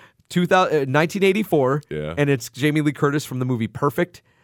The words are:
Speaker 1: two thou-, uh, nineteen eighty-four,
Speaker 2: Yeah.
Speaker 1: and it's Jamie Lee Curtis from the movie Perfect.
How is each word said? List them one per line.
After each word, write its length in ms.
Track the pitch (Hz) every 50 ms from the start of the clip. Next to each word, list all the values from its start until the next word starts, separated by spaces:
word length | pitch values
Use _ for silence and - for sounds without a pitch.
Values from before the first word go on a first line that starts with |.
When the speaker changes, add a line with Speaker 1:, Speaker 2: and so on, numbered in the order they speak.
| - _ _ _ _ _
Speaker 1:
two 160 | - 175 180 -
thou-, 160 | 190 185 180
uh, 180 | - 151 151 135 131
nineteen 340 | 135 151 170 - - 190
eighty-four, 600 | 196 190 185 220 208 - 170 147 127 127 139 147 - _
Speaker 2:
Yeah. 260 | - 76 76 - 85 143
Speaker 1:
and 100 | 147 143
it's 200 | 139 120 - -
Jamie 300 | - 120 143 151 147 156
Lee 120 | 147 151
Curtis 320 | - - 151 143 143 151 -
from 140 | - 131 127
the 60 | 127
movie 240 | 127 127 113 113 -
Perfect. 540 | - - 143 143 - 175 175 175 - - _ _ _ _